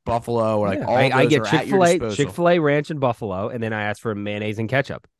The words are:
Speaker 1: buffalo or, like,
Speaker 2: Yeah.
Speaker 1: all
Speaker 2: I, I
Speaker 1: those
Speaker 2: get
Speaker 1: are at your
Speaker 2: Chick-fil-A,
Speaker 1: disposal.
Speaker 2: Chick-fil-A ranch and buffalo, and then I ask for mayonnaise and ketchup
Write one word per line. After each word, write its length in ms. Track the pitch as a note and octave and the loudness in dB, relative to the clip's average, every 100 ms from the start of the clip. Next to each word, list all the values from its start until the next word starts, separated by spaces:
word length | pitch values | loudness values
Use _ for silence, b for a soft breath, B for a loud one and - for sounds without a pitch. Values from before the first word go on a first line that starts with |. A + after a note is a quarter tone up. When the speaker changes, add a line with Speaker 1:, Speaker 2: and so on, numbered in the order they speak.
| - | -4
Speaker 1:
buffalo 540 | A#2 A#2 A#2 A2 G#2+ | -4 -2 0 0 2
or, 80 | G2+ | 0
like, 120 | G2 | -2
Speaker 2:
Yeah. 60 | - | 0
Speaker 1:
all 100 | B2 | 2
Speaker 2:
I, 60 | C3+ | 4
I 180 | C3 | 4
Speaker 1:
those 60 | C#3+ | 4
Speaker 2:
get 120 | D3+ | 2
Speaker 1:
are 40 | - | 2
at 40 | |
your 80 | - | 0
Speaker 2:
Chick-fil-A, 260 | - F#3+ F3 F3+ | 2 4 4 4
Speaker 1:
disposal. 160 | A2+ G#2 C#3+ | 0 -2 -2
Speaker 2:
Chick-fil-A 340 | - F3 F3 | 0 2 4
ranch 320 | D3 D3 D3 | 2 0 -2
and 80 | D#3 | -2
buffalo, 500 | C3 A2+ G#2+ F#2 A2+ | -2 -2 -6 -4 -6
and 120 | A#2 | -4
then 100 | A2 | -4
I 100 | A2 | -4
ask 180 | G#2 G#2 | -4 -4
for 140 | A#2 G2+ | -6 -6
mayonnaise 420 | G#2 G#2 G#2+ G#2+ | -6 -6 -6 -4
and 100 | A2 | -2
ketchup 360 | C3 - C#2 _ | -2 -2 -8 _